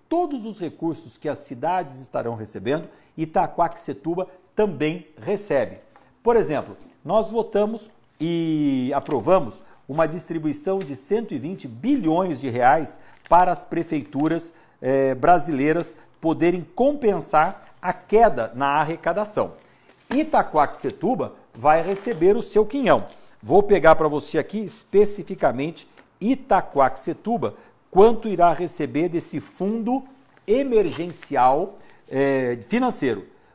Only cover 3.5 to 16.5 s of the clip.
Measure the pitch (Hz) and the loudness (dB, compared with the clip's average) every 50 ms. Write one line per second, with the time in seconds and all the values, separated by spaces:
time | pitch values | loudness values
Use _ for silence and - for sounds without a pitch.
3.5 | - - 170 165 170 - - - 135 - - 165 170 180 185 - - - _ _ | 0 -2 -2 -2 -2 -8 -12 -12 -12 -8 -8 -6 -6 -6 -6 -8 -12 -18 _ _
4.5 | _ - 214 202 160 131 151 156 165 180 - - _ - 107 156 208 202 208 - | _ 0 0 0 0 -2 -2 -4 -4 -6 -10 -18 _ -12 -6 -6 -6 -4 -4 -2
5.5 | 151 135 113 - - - - _ _ _ _ _ _ _ - 226 233 226 175 135 | 0 0 0 -2 -6 -14 -20 _ _ _ _ _ _ _ 0 2 2 2 2 0
6.5 | 151 123 95 - 98 - - - _ _ - 147 185 220 208 208 220 233 214 - | -2 -4 -6 -8 -14 -20 -20 -20 _ _ -6 -2 0 0 0 0 -2 -4 -4 -2
7.5 | - 202 208 208 226 226 - - _ _ _ _ _ - 151 170 170 165 165 160 | 0 0 0 0 -4 -8 -12 -16 _ _ _ _ _ -6 -4 -2 -2 -2 -2 -2
8.5 | 156 151 147 143 135 131 127 127 139 139 - - 151 127 101 147 185 190 147 110 | 0 0 0 0 0 0 -2 -2 -2 -4 -4 -2 -4 -2 2 2 2 2 2 -2
9.5 | - - - - - _ _ - 135 156 165 156 160 175 - - 170 165 156 156 | -8 -14 -20 -20 -20 _ _ -6 -2 -2 -2 -2 -2 -6 -10 -8 -8 -6 -4 -4
10.5 | 143 147 - 190 190 196 185 147 139 127 - - 202 226 226 208 190 131 120 160 | -6 -4 -4 -4 -4 -4 -4 -8 -12 -12 -6 -4 -4 -4 -4 -6 -8 -8 -8 -8
11.5 | 190 - - 131 113 117 135 240 294 254 190 160 160 170 190 185 151 120 131 131 | -10 -12 -12 -14 -14 -6 -2 -2 0 0 0 0 2 2 0 0 -4 -4 -6 -4
12.5 | 113 123 120 127 143 165 151 - - - - - - - _ - 165 175 185 180 | -2 4 4 4 4 4 2 -4 -10 -16 -20 -20 -20 -20 _ 4 4 6 6 4
13.5 | 170 - - - - 165 160 - 160 151 135 - - 135 151 160 165 165 170 - | 2 -2 -6 -6 -6 -6 -4 -4 -4 -6 -6 -6 -4 -2 -2 0 -2 -2 -4 -8
14.5 | - _ _ _ _ _ - 131 135 135 135 135 131 127 131 160 180 170 131 170 | -16 _ _ _ _ _ -2 0 2 2 2 2 0 2 4 4 4 4 4 0
15.5 | 151 127 139 151 156 175 165 - - - - _ _ _ - 165 156 131 160 175 | -2 0 0 2 0 0 -2 -6 -10 -18 -20 _ _ _ -2 -2 0 2 2 2